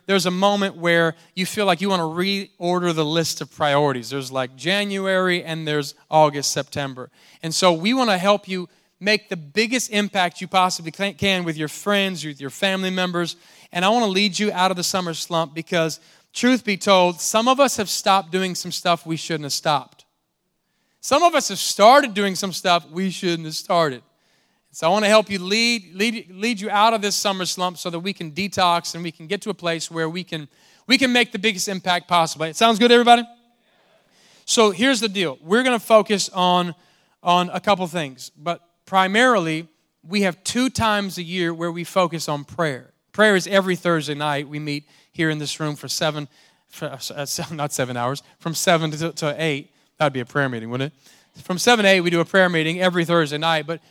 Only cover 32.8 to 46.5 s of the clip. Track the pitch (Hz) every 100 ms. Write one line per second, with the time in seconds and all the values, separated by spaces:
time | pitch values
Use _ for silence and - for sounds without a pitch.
32.8 | 240 240 240 240 233 _ _ _ _ _
33.8 | _ _ _ _ _ _ - - 214 175
34.8 | 254 254 226 196 165 131 160 220 254 233
35.8 | - 220 202 202 - 190 180 180 175 160
36.8 | _ _ _ _ 175 175 180 185 - 190
37.8 | 180 170 143 127 - - 151 170 _ _
38.8 | - 190 190 208 254 226 165 156 170 _
39.8 | _ _ 160 202 196 165 - 240 254 -
40.8 | 220 208 196 165 165 180 170 165 170 170
41.8 | 165 196 175 165 151 147 139 - 160 123
42.8 | - _ _ - 214 190 170 196 185 175
43.8 | 180 165 139 143 151 143 143 147 151 143
44.8 | - _ _ - 160 151 143 - 151 147
45.8 | 135 - 160 151 147 _ _